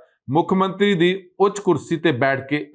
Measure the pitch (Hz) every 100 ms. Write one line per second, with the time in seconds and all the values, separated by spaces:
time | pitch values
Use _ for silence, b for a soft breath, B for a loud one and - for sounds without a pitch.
0 | b b - 147 170 190 190 185 208 185
1 | 180 190 - - 196 196 185 151 - 165
2 | 170 123 135 131 123 147 151